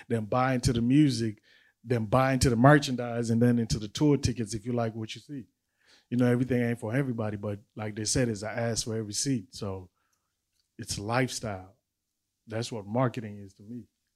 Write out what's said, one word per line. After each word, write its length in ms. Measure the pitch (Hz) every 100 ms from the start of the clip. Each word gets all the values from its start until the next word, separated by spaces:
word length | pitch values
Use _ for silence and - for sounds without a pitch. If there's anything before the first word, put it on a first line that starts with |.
| -
then 180 | 117 104
buy 280 | 127 131
into 180 | 127 135
the 100 | 117
music, 600 | 117 143 147 117 113 104 _ _ _ _
then 220 | 117 120 107
buy 280 | 127 131
into 160 | 131 135
the 60 | 113
merchandise, 760 | 135 147 143 123 120 117 117
and 120 | 117
then 180 | 123 120
into 180 | 110 110
the 120 | 104
tour 260 | - 151 143
tickets 380 | 135 113 104
if 120 | 110 120
you 60 |
like 240 | 120 113 110
what 200 | 110 117
you 60 |
see. 240 | - 143 101 _ _ _ _ _ -
You 60 | 123
know, 160 | 123
everything 300 | 123 123 123
ain't 180 | 117 117
for 160 | 107 131
everybody, 400 | 135 117 107 104
but 240 | 104 104 _ 113
like 200 | 107 104
they 100 | 104
said, 240 | 143 120
it's 120 | 101
an 100 | 107 113
ass 260 | 117 107
for 120 | 120 110
every 160 | 104
seat. 420 | 104 139 127 -
So 360 | - 101 95 90 _ _ _ _ _ _ _ _ -
it's 200 | - -
lifestyle. 800 | 104 123 127 - 113 92 92 _ _ _ _ _ _ _ -
That's 240 | 110 117
what 140 | 113 98
marketing 540 | 123 123 120 107 104
is 140 | 98 -
to 80 |
me. 200 | 104 120 101 _ _